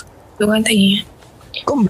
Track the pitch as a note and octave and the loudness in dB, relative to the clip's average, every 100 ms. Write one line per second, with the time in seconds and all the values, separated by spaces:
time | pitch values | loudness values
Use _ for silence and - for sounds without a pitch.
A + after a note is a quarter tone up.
0 | - - - - G#3 A3 A3 G#3+ G3 G3+ | -10 -20 -16 -4 -2 0 0 2 2 0
1 | - - - - - - - C#4+ | -6 -18 -20 -20 -20 -10 -4 -2